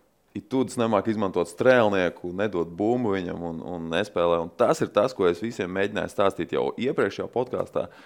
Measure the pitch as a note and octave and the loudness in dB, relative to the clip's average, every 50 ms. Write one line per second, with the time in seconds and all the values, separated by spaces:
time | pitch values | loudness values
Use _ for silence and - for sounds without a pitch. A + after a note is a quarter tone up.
0 | _ _ _ _ _ _ _ G2+ - _ C3 C3 B2 - - B2 A#2 A2+ A2 F#2+ | _ _ _ _ _ _ _ -14 -8 _ -2 0 0 0 0 -2 0 2 2 2
1 | F#2+ A2+ G#2+ A2 G#2 F#2 - F2+ E2+ - - - A#2 B2+ B2+ B2 A2 G#2 G2 F#2 | 2 0 -2 0 -2 0 0 0 -2 -2 -2 2 4 6 6 6 6 4 4 2
2 | F2+ E2+ - - - F2+ F2+ F#2+ G#2+ A2 - - - E2+ E2+ F2 G#2 A2 B2 B2+ | 2 0 -2 -4 -8 -8 -4 -4 -4 -2 0 -2 -4 -4 -2 -2 0 0 0 0
3 | A#2+ G#2 G2 F#2+ F2+ F2 E2+ E2+ E2+ E2+ E2 D#2 - - F2+ E2+ E2 E2 E2 F#2 | 0 -2 -2 -2 -2 -4 -6 -6 -8 -8 -8 -8 -8 -8 -8 -8 -6 -2 -2 -2
4 | G#2+ - - F2+ E2+ E2+ E2+ E2+ E2 E2+ - - A#2+ A#2+ D#3+ - A#2+ - - G#2 | -2 -2 0 0 2 2 2 2 0 -4 0 2 2 2 2 0 -2 0 2 2
5 | G#2 C3+ - - F#2+ F2 F2 - G#2+ A#2 A#2+ - F#2+ F2 F#2 F#2+ G2+ G#2 G#2+ F#2 | 2 2 2 2 2 2 2 2 -4 -6 -4 -6 -6 -4 -2 -2 -2 0 -2 -4
6 | E2+ E2 - - G2+ G2 - - D#2+ - D2 C2 B1 C#2+ - - A2+ C3 D#3 - | -6 -4 0 2 2 2 2 0 -4 -2 -2 0 0 -2 -2 -2 -4 -2 0 0
7 | A#2 G2 - - F2+ - - A#2 B2+ - - F#2 F#2 - - - - - - - | 0 -2 -2 -4 -8 -4 -4 -4 -4 -2 -4 -6 -6 -4 -4 -6 -6 -6 -10 -18
8 | - | -20